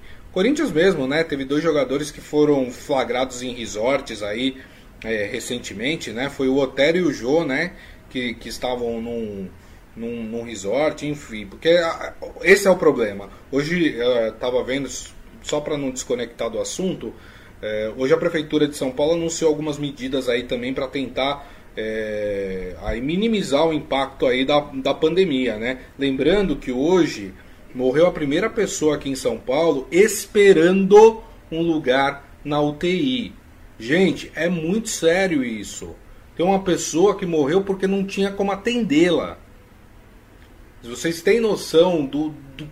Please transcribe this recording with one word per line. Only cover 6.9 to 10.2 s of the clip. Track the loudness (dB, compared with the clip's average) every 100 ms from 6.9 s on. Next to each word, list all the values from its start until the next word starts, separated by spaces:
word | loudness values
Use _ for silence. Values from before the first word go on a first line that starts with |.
| 4
e |
o | 0
Jô, | 0 0 0 0
né, | -2 -4 -8 -20 -20 -12
que, | -6 -6
que | -8 -12
estavam | -8 -4 -4 -4 -6
num, | -6 -6 -8 -8 -12 -14 -20 -20 -20 -12
num, | -10 -8